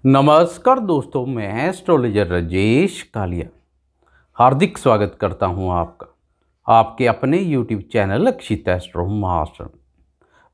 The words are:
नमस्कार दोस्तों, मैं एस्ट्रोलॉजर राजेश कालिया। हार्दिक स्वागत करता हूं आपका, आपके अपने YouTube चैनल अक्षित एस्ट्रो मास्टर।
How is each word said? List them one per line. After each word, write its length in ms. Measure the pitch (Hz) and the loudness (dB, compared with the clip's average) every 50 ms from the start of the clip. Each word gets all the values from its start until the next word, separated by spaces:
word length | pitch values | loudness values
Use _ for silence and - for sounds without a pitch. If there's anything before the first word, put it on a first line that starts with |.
| - | 4
नमस्कार 720 | 135 135 135 139 147 151 160 175 170 170 - - 254 262 254 | 4 4 6 6 6 6 6 4 2 -2 -2 2 2 2 2
दोस्तों, 440 | 220 190 165 139 - - - 135 123 | 0 -2 -2 -2 -2 -4 -6 -6 -6
मैं 200 | 135 131 113 104 98 104 117 | -4 -6 -6 -6 -6 -4 -4
एस्ट्रोलॉजर 640 | 143 180 185 185 - - 170 139 123 117 101 104 101 | -4 -4 -6 -6 0 0 2 2 2 0 0 0 0
राजेश 760 | 87 90 87 85 82 90 95 98 107 117 143 185 196 - - - | 0 -2 -4 -2 -2 -2 0 2 2 2 2 2 0 -4 -10 -18
कालिया। 420 | _ _ 113 98 90 90 85 - - _ _ _ _ _ _ _ _ _ _ _ _ _ _ _ _ _ | _ _ -6 -6 -4 -6 -6 -8 -10 _ _ _ _ _ _ _ _ _ _ _ _ _ _ _ _ _
हार्दिक 400 | - 120 127 135 139 190 - - - | 2 4 4 4 2 0 -2 -2 -2
स्वागत 380 | - 135 113 104 104 98 - _ | 2 2 2 2 0 -2 -4 _
करता 260 | - 92 87 - 104 | -6 -6 -4 -4 -4
हूं 260 | 92 87 98 95 92 | -4 -4 -4 -4 -2
आपका, 340 | 90 87 82 - - _ - _ _ _ _ _ _ _ _ _ _ _ _ | -2 -2 -4 -6 -10 _ -20 _ _ _ _ _ _ _ _ _ _ _ _
आपके 400 | - 113 113 113 110 - - 131 | 2 4 4 4 2 -2 -2 0
अपने 320 | 117 113 - - 135 156 185 | 0 0 0 -2 -2 -2 -2
YouTube 420 | 196 170 147 127 110 - 113 98 92 | -2 -2 -2 -2 -2 -4 -6 -8 -6
चैनल 420 | _ - 113 98 95 98 123 196 | _ -2 -2 0 0 0 0 0
अक्षित 420 | 254 - - - - 110 95 - 92 | 0 -2 -4 -6 -6 -6 -4 -2 -2
एस्ट्रो 380 | 90 90 - - - 85 87 95 | -4 -4 -4 -8 -8 -6 -6 -4
मास्टर। 600 | 104 104 98 90 90 82 76 - _ - - 60 _ _ _ _ _ _ _ _ _ _ _ _ _ _ _ _ | -4 -4 -2 -2 -2 -2 -4 -6 _ -18 -20 -20 _ _ _ _ _ _ _ _ _ _ _ _ _ _ _ _